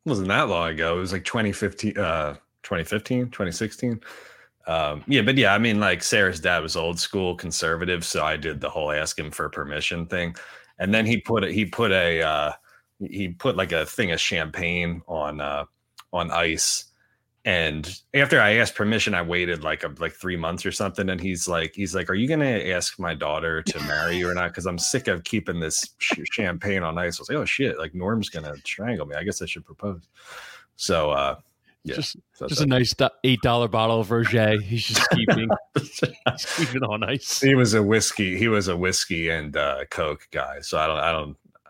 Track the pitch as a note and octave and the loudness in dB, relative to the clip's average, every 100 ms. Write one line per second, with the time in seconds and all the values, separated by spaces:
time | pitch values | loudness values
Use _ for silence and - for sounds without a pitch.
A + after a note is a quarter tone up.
0 | - A#2 F#2+ G#2+ C#3+ F2 E2 D#2+ E2 F2 | -2 0 2 4 4 2 0 0 0 0
1 | F#2 F#2+ F#2 A#2+ G#2+ G2 G2+ - G#2+ G2 | -2 -4 -4 0 0 0 -2 -2 -4 -2
2 | F#2 D#2+ D2+ C#2+ _ _ - F#2 E2 G#2 | 0 0 -2 -6 _ _ -6 -4 -2 -4
3 | - B2+ B2 - F#2+ F2 A2 - B2 A2+ | -2 -2 -2 -2 -4 -2 -6 -4 -4 -4
4 | - - - - - _ - E2 D2+ D2+ | -8 -20 -20 -20 -20 _ -4 0 0 -2
5 | - C3+ G#2+ C3+ G#2+ G2+ A#2 G#2 G#2 F2+ | 0 2 4 4 6 6 4 4 2 2
6 | - A#2 F#2+ F2 F2 F2 E2 F2+ E2 E2+ | 2 2 2 2 0 0 0 -2 -2 -2
7 | - G#2 F#2 F2 E2+ - E2 E2 F2+ F2+ | -2 -2 -2 -2 -6 -2 -2 0 -2 -2
8 | E2 F2+ D#2 D#2 D#2 D2 D2 - D2+ D2+ | -2 -2 0 0 -4 -4 -6 -4 -2 -2
9 | D#2 - D2+ - D2+ - C#2+ D2 D#2 F2 | -2 -6 -8 -6 -6 -6 -8 -4 -4 -4
10 | E2 F#2 E2+ E2+ - - - - F#2 A2 | -4 -4 -4 -6 -16 -20 -20 -4 0 2
11 | A2 A#2 - A2+ G2 G2+ G2+ - A#2 F#2 | 2 0 0 0 0 0 -2 0 2 4
12 | F2 E2 D#2+ D2+ D2 - _ _ _ _ | 4 2 2 0 -2 -4 _ _ _ _
13 | G2 G2 F#2+ F2 C3+ G#2 F2+ E2+ D#2 - | -10 -6 -6 -2 0 0 0 0 0 0
14 | G#2 E2 - F2+ D#2 C#2+ E2+ F2 E2+ E2+ | 0 0 0 0 -2 -4 -2 0 -2 -4
15 | - E2 D2+ D2+ C#2+ C#2+ D2 _ _ - | -6 -4 -4 -4 -4 -4 -6 _ _ -20
16 | - F2+ E2+ D#2+ E2+ D#2+ - - - _ | -6 -4 -2 0 0 2 0 -2 -6 _
17 | _ _ _ _ - F2+ D#2+ D#2 D2+ F#2 | _ _ _ _ 0 2 2 -2 -6 -12
18 | - C#3 C#3 D#3 G#2 A2 A2+ - G#2 A2 | -2 2 6 6 6 6 4 2 2 2
19 | G#2 F#2+ E2+ F2 F2 E2+ D#2 D#2 E2+ D2 | 2 0 0 0 0 -2 -2 -4 -4 -6
20 | D#2+ - F#2 F2+ E2 F2+ G2 F#2 G2+ - | -8 -6 -6 -4 -2 -4 -4 -2 -2 -2
21 | F#2+ F2+ F2+ F2+ F#2 E2+ E2 - G2 F#2 | -2 -2 -2 -2 -2 -2 -2 -4 -4 -2
22 | F2 F#2 B2+ D#3+ C#3 A2+ F2 F2+ F2 - | -2 0 2 2 2 0 0 -2 -2 -4
23 | F2+ D#2 D2+ D2+ E2 D#2+ E2 E2 D2 D2+ | -6 -4 -2 -2 -2 -2 -2 -4 -4 -2
24 | E2 F2 F2 F2+ F2 - F2+ F2 - C3 | 0 0 0 0 -2 -4 -6 -2 -2 0
25 | A#2 F2+ - A2 - F2 D#2+ - - - | 0 -2 -2 -4 -2 -4 -2 -2 -4 -4
26 | - - C#2+ - G2+ F2 G2+ G2 E2+ E2 | -2 -2 -4 -4 -2 -2 -2 -2 0 -2
27 | F2 E2+ - D3+ D3+ - C3 D2+ D#2+ E2+ | -2 -4 -4 -4 -2 0 0 -2 -6 -4
28 | F2+ A2+ G2+ E2+ D#2 C#2+ - - A2 A2 | -2 0 -2 -6 -10 -10 -8 -6 -4 -4
29 | D2 C#2+ F2+ F#2+ D#2+ - - - G2+ F2+ | -4 -4 -4 -4 -6 -8 -12 -10 -8 -8
30 | - _ - - - - - - - F2 | -12 _ -20 -18 -16 -20 -20 -8 0 2
31 | D2+ C#2+ C#2 C2+ _ _ _ _ D2+ - | 2 2 0 -2 _ _ _ _ -10 -6
32 | - - _ _ - D3+ D3 B2+ B2 - | -6 -10 _ _ -6 0 4 4 4 2
33 | C3 - C3 B2 C3 A#2+ A#2 A2 A2+ A2+ | 0 2 2 4 4 4 2 4 4 2
34 | G2+ A#2 A2+ A#2 G#2+ G#2+ G2 A#2 - - | 2 2 4 4 4 4 0 -4 0 2
35 | - F3 - D3 A2+ - - - - - | 4 4 4 4 2 -2 0 -4 -4 -4
36 | - - - - - - D#3 B2+ A#2+ G#2+ | -4 0 -2 -2 -4 -2 -2 0 -2 -2
37 | G#2+ C#3 - - C3+ C3+ A#2+ A2 G2+ A2 | -2 -4 -2 2 6 8 8 6 6 4
38 | - - F#2+ F2+ A2+ G#2+ F#2+ F2 F#2 F2+ | 2 0 0 2 2 2 2 0 0 0
39 | - E2+ E2 E2 D2+ D2 D2 C2+ C#2 - | -2 -2 0 -2 -2 -2 -2 -2 -6 -4
40 | D#2+ D2+ - D#2 C2+ C#2 - E2+ D#2 D#2 | -4 -4 -8 -6 -6 -8 -4 0 0 0
41 | D#2 D#2+ D2+ D2 _ _ _ | 0 -2 -4 -12 _ _ _